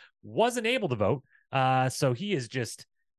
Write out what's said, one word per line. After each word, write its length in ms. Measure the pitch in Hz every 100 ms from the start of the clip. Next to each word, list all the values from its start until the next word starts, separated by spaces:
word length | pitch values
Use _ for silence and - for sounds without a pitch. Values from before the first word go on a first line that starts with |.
| - _
wasn't 440 | 104 117 240 240 226
able 220 | 254 180
to 60 | 113
vote. 280 | 101 131 - _ _
Uh, 380 | 135 131 127 127
so 240 | - 139
he 200 | 123 202
is 160 | 165 117
just, 380 | 131 113 - - _ _